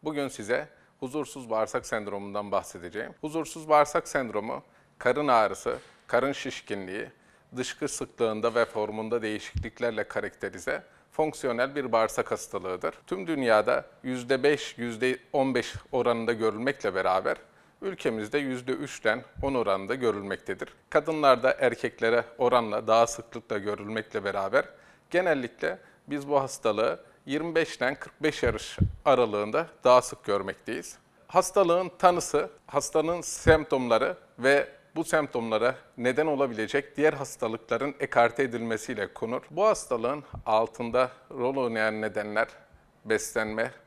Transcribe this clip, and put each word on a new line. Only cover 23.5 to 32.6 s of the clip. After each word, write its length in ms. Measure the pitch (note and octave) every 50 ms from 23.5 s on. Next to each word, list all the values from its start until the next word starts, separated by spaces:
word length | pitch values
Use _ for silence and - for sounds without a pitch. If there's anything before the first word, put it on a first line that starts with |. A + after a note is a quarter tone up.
| A2+
görülmekle 680 | G#2 G2 G#2 G#2 G2+ G#2 G#2 A2 A2 G#2+ - - A2 G2
beraber 420 | G2+ G2 G2+ G2 G2 G#2+ C#3 - - - - - - - _ _ _
genellikle 720 | - F3 F#3 F3+ D#3 C#3 B2 A2+ - - - D#3 F3+ - - - _ _ _
biz 220 | - C#3 D3 C#3 C#3+
bu 120 | D3 C#3
hastalığı 580 | C3+ C3 - - - A2+ G#2 G#2 A2 C3 E3 E3+ - - _ _ _
yirmi 300 | - C3+ D3+ D#3+ E3+ D#3+
beşten 400 | D#3+ D#3+ - - - B2 B2+ C#3+
kırk 280 | - - - _ _ C#3+
beş 200 | D#3 C#3+ - -
yaş 340 | A#2+ G#2+ G#2+ - - - - - - - - -
aralığında 640 | D3+ C3+ B2 B2 A2+ G#2 G#2 G#2 G#2 A2+ D3 E3+ E3 - _ -
daha 180 | B2+ B2+ B2
sık 220 | B2 - - - -
görmekteyiz. 760 | - G2+ G2+ F#2+ F#2+ F#2+ - _ - A2+ D#3 F3 - - - _ _ _ _ _
Hastalığın 640 | _ - F3+ F#3 - - G#3 G3 E3+ E3+ F3+ F#3 F3+ - -
tanısı, 500 | - F#3 F3+ E3+ - - - C#3+ E3+ F#3 - -